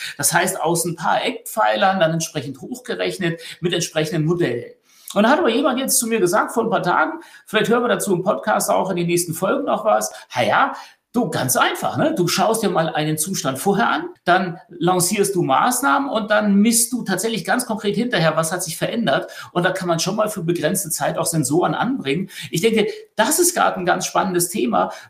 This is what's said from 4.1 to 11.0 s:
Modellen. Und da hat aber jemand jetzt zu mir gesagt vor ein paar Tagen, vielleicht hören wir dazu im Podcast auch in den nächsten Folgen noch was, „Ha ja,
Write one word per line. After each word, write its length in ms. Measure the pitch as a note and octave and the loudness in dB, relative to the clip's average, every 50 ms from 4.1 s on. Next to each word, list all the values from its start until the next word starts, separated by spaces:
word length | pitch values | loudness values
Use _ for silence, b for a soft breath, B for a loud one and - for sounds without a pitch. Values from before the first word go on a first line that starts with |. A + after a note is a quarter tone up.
| E3+ D#3 D3+ | 0 0 0
Modellen. 460 | D#3+ F3+ E3+ D#3+ B2+ B2 A#2+ - - - _ B B B B B B B | 2 2 2 0 0 -2 -4 -6 -10 -16 _ B B B B B B B
Und 80 | G3 A3 | 2 4
da 60 | A#3 | 4
hat 100 | D4 F4+ | 4 4
aber 100 | F4 A#3 | 4 2
jemand 300 | A3 C4+ C#4+ C#4 A3+ C4 | 2 2 2 0 0 0
jetzt 180 | C4+ - - | 0 0 0
zu 80 | - A#3+ | 0 0
mir 140 | A3 A3+ A3 | 0 0 2
gesagt 320 | F3+ F3 F#3+ A3+ D4+ - | 2 2 2 2 0 0
vor 120 | - B3 - | 0 -2 0
ein 60 | F3 | 0
paar 140 | F#3 F3 E3 | 0 0 0
Tagen, 360 | F3+ - D#3+ D#3 - D#4+ - B B B B B | 2 2 2 2 0 -2 -8 B B B B B
vielleicht 220 | - G3+ G#3+ - - | -2 -2 0 2 2
hören 140 | A#3 B3 A#3+ | 2 2 2
wir 60 | A3 | 0
dazu 240 | G3 E3+ G3 G3+ F#3 | 0 0 0 0 0
im 100 | E3+ F#3 | 0 0
Podcast 460 | G3 - - - G#3+ G#3+ G3+ G3 - | 0 -2 0 0 0 0 0 2 0
auch 200 | F#3 F#3+ F#3 F#3+ | 0 0 0 0
in 60 | F#3 | -2
den 100 | F3 E3+ | -2 0
nächsten 260 | E3+ F3 F3 - E3 D#3 | 0 2 0 0 -2 -4
Folgen 320 | - F#3+ G#3 C4 D4 C#4+ | -2 0 0 0 0 0
noch 180 | - A3+ - - | 0 -2 0 2
was, 280 | A3 G#3 G#3+ G#3 - B B B B - | 2 2 2 2 -2 B B B B -2
„Ha 80 | B2 A#2 | 0 2
ja, 300 | G#2 C#3 A3 C4 C4 B B B B B B | 2 4 4 2 2 B B B B B B